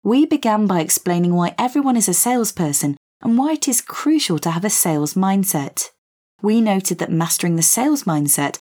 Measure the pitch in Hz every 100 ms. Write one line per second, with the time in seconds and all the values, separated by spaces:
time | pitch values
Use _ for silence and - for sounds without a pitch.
0 | 202 247 311 294 233 214 208 185 160 -
1 | - 175 175 175 175 - 247 285 277 240
2 | 196 175 240 247 220 - 160 143 147 143
3 | _ _ - 233 285 302 - 247 - -
4 | 294 311 - 160 170 165 208 - 175 156
5 | 147 - 190 196 190 156 139 - - _
6 | _ _ _ _ 208 226 220 190 190 175
7 | 175 165 165 - 180 165 165 - 269 285
8 | - 156 143 - 143 -